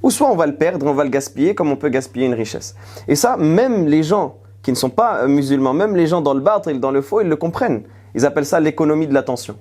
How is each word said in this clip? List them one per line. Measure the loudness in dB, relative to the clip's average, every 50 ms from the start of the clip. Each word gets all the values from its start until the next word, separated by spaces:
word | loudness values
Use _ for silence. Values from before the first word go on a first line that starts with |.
| 2
ou | 0
soit | 2 2 2 2 4
on |
va | 2 2
le | 0 0
perdre, | 0 0 0 0 0 -2
on | 0 2
va | 2 0
le | 0
gaspiller | 0 -2 -4 -4 -4 0 0 0 0
comme | 0 0 -2
on | -2
peut | -2 -2 -2
gaspiller | -2 -2 -4 -4 -4 -2 -2
une | 0 0
richesse. | -2 -4 -6 -6 -12 -12 -14 -18 -18 -20 -20 -20 -16 -2
Et | 0 0
ça, | 2 2 2 2
même | 2 2 2 4 4 4 2 2 0 2
les | 2 2 2 2
gens | 2 0 0 0 -2 -6 -14 -20 -20 -20 -10 -4
qui | -4 -2
ne |
sont | -2 -2 -2
pas, | 0 2 0 2 0 0
euh, | 0 2
musulmans, | 2 2 2 2 0 0 2 0 0
même | 0 0 0 2
les | 0 0
gens | 2 0 0 0
dans | 0 0
le | 0
batil, | 0 0 0 0 -2 -4 -4 -2
dans | -2 0
le | 0 0 -2
faux, | 0 -2 -2
ils | 0 0
le | -2
comprennent. | -2 -2 -6 -4 -2 -2 -2 -2 -4 -6 -10 -20 -20 -20 -10 -4
Ils | 0 0
appellent | 0 0 0 -2
ça | 0 0 0
l'économie | 0 0 0 0 0 0 0 0 0
de | 0 0
l'attention. | 0 0 0 -6 -8 -8 -12 -16 -18